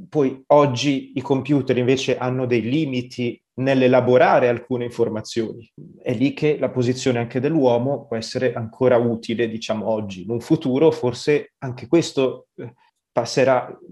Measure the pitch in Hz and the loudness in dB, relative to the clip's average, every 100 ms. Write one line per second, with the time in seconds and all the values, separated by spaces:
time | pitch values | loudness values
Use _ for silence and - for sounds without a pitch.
0 | - 156 135 135 - 147 143 120 143 135 | -6 0 0 -2 2 4 4 2 -2 -2
1 | - 131 123 135 127 143 127 123 123 131 | -4 -8 -2 -2 2 0 0 0 2 0
2 | 131 123 127 127 127 120 107 151 147 127 | 0 -2 -2 -2 0 -2 0 -2 -2 -4
3 | 127 - 120 - _ - 135 135 127 127 | -8 -6 -6 -8 _ -4 0 4 4 4
4 | 123 127 180 160 123 117 - 123 120 117 | 6 6 6 4 4 0 -4 -6 -6 -2
5 | 113 107 - 113 107 117 - - - - | -2 -4 -6 -6 -6 -8 -18 -20 -20 -12
6 | - 113 139 135 151 147 123 127 120 127 | -6 0 0 0 0 0 -2 -2 -2 0
7 | 135 117 120 131 139 160 127 120 131 139 | 0 0 -2 -2 0 2 2 2 0 -4
8 | - 113 - 127 127 123 110 - 127 117 | -6 -8 -6 -2 -2 -2 -8 0 4 4
9 | 120 113 - 110 113 110 - 107 101 110 | 2 -2 -4 -2 -2 -4 -6 -6 -4 -4
10 | 101 92 90 117 - 156 131 131 160 - | -6 -12 -8 -6 -2 -2 0 2 2 2
11 | 123 120 - 147 - - 131 123 110 170 | -4 -4 -2 -2 -2 -14 -12 -10 0 0
12 | 156 143 131 - _ - 123 _ _ _ | 0 -2 -2 -4 _ -18 -18 _ _ _
13 | _ 123 120 - 131 123 - - - | _ -4 -2 0 2 2 -2 -16 -20